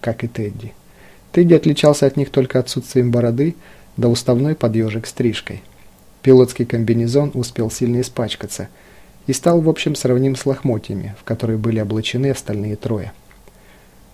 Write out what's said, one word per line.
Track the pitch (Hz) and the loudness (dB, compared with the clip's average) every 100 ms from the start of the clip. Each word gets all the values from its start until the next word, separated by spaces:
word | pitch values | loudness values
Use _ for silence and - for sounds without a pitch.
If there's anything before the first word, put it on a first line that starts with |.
как | 117 117 | -6 -6
и | 120 | -6
Тедди. | - 104 101 110 - - - - - - | -6 -8 -8 -14 -18 -20 -20 -20 -20 -4
Тедди | 175 170 | 2 6
отличался | 160 156 143 151 143 139 | 6 4 2 4 4 2
от | 143 | 0
них | 139 | -2
только | 139 127 127 | 0 0 0
отсутствием | - 131 - 127 123 | -2 -6 -2 0 2
бороды | 120 120 117 160 - - - - - | 2 2 0 -2 -4 -14 -20 -14 -2
да | 123 | 0
уставной | 117 - 123 147 | 2 2 2 2
под | 151 117 110 | 0 0 0
ежик | 110 110 - | -2 -4 -8
стрижкой. | - 120 107 - 104 - - - - - - | -2 -2 -2 -8 -14 -16 -20 -20 -20 -20 -2
Пилотский | 135 127 123 - | 6 6 6 0
комбинезон | 117 117 113 117 117 139 147 | -4 -2 0 0 2 0 0
успел | 131 117 - 113 | -2 -6 -4 -6
сильно | - 117 120 | -2 -2 0
испачкаться | 123 - 110 - 104 - - - - - - - - | -2 -4 -6 -6 -10 -10 -12 -14 -20 -20 -20 -14 -6
и | |
стал, | 127 170 170 | -2 2 4
в | 160 | 2
общем, | - 156 | 0 -2
сравним | 147 131 127 135 131 | -2 0 2 2 0
с | 139 | -2
лохмотьями, | 131 131 107 - 101 101 101 | -2 -2 -2 -4 -8 -8 -10
в | |
которые | - 117 117 110 | -8 -4 -2 -2
были | 113 110 | 0 -2
облачены | 104 107 104 123 139 | -2 -4 -4 -2 -2
остальные | 131 - 104 104 104 | -2 -4 -6 -6 -6
трое. | - 107 95 - - - - - - - - - - | -6 -6 -8 -16 -20 -20 -20 -20 -20 -20 -20 -20 -10